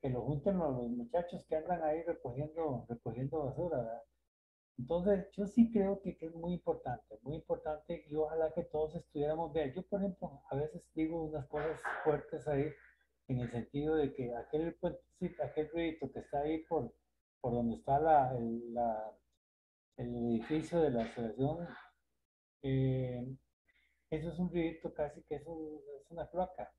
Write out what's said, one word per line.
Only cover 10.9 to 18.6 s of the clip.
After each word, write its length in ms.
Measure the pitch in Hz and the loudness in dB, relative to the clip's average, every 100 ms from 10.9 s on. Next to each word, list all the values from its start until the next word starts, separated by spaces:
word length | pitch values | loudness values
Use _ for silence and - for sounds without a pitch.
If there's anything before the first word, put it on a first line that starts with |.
digo 300 | 160 160 165 | -2 0 0
unas 240 | 156 151 135 | -2 -4 -4
cosas 320 | 151 151 147 - - | -2 -2 -2 -4 0
fuertes 440 | 156 143 - 156 143 | 4 2 2 -6 0
ahí, 240 | 139 151 - - _ _ _ _ | 2 2 -2 -18 _ _ _ _
en 120 | 127 | -2
el 120 | 120 | 0
sentido 440 | 120 110 143 151 156 | -4 -4 -2 2 4
de 180 | 139 | 4
que 220 | - 120 120 | 0 -4 -4
aquel 400 | 110 151 165 165 | -2 0 0 0
puentecito, 680 | 175 170 _ _ 175 - | -4 -4 _ _ -6 -2
aquel 260 | 135 - 151 | -4 0 -2
ruidito 420 | 170 165 160 135 | 0 -2 -2 -6
que 80 | - | -8
está 220 | - 143 | -4 -2
ahí 180 | 147 160 | 0 0
por, 340 | - 160 117 - _ _ _ _ | 0 -2 -2 -8 _ _ _ _
por 120 | 127 | 0
donde 220 | 120 117 110 | 2 2 0
está 240 | - 139 | 4 6
la, 380 | 160 151 131 127 | 8 8 8 2
el, 360 | 117 117 | -2 -2